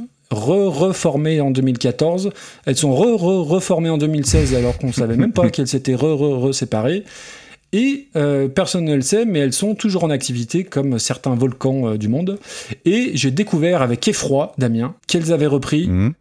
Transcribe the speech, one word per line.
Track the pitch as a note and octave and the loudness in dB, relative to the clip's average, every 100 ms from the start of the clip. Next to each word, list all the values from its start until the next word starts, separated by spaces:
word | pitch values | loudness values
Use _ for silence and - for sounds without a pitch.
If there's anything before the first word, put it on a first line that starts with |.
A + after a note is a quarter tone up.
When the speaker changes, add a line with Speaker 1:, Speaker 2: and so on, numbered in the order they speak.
| A#3+ _ - | -16 _ -8
Speaker 1:
re-reformées | G#2 A#2+ F#3+ G3 C#3+ F#3 F3+ E3+ C#3+ D#3 D#3 | -4 0 2 2 2 0 2 0 0 0 2
en | C#3 | 2
deux | C3 | 2
mille | C3 A#2+ | 0 2
quatorze, | B2+ A#2 D#3 F3+ G3 - - - - | 0 0 0 0 -4 -8 -16 -8 -2
elles | C3 | 0
sont | D3 | 2
re-re-reformées | C3 A#3 A3+ F3 F#3+ D3+ F#3 - E3+ E3 | 4 4 2 2 0 2 0 0 0 0
en | D#3+ | 0
deux | D3+ | 0
mille | D#3 B2+ | 0 2
seize | D#3+ C#3 | 2 2
alors | B2+ A#2+ - | 2 0 -2
qu'on | C3 | -4
savait | - A#2 A#2 | -2 0 2
même | G3+ | 2
pas | F#3 F3 | 2 2
Speaker 2:
<laughs> | |
Speaker 1:
qu'elles | - B2+ | 0 -2
s'étaient | C3+ C3+ B2+ | -2 0 0
re-re-reséparées. | D3+ D3 D3 C3 C3 C3+ A2 G#2+ A#2+ F#3+ - - - - - - _ | 0 0 0 0 0 -2 -2 -2 0 -2 -6 -18 -20 -20 -20 -20 _
Et, | G3+ C4+ C#4 - D#3+ | 0 0 -2 -4 -2
euh, | D3 C#3 C3+ | 0 0 0
personne | C3+ F#3 F#3 D#3+ | 0 0 0 0
ne | C#3+ | 0
le | |
sait, | B2+ G#3 A#3 | 2 0 2
mais | D#3+ | 0
elles | C#3 | 0
sont | - G3+ G#3 | 0 -2 0
toujours | G#3+ F#3 | 0 0
en | E3 | 0
activité | C#3 - A#2+ A#2 E3+ | 0 -2 -4 -2 -4
comme | F#3 C#3 C#3 A#2+ | -2 -2 0 0
certains | - B2+ C#3 A#2+ | -2 -4 -2 0
volcans, | C3 B2+ C3 C3+ A#2 | 0 0 -2 0 -2
euh, | G#2+ | -2
du | G#2 | 0
monde. | B2+ F#3 G3+ - - - A#2 E3+ | -2 -2 -6 -10 -16 -14 -4 0
Et | A3 B3 | 0 0
j'ai | - C3 | -2 0
découvert | C#3 G#3 E3 E3 F3 | 0 0 0 2 2
avec | B2 A#2+ - | 2 0 0
effroi, | - - C3+ D#3 - | -2 0 0 -2 -2
Damien, | B2 A2+ B2 - - | 0 0 -4 -6 -4
qu'elles | F3 D#3+ | -2 2
avaient | E3 D3 | 2 2
repris | C#3 - D3+ F3+ | 2 0 0 2
Speaker 2:
Mhm. | F#2 A2 D#3+ | 2 2 -2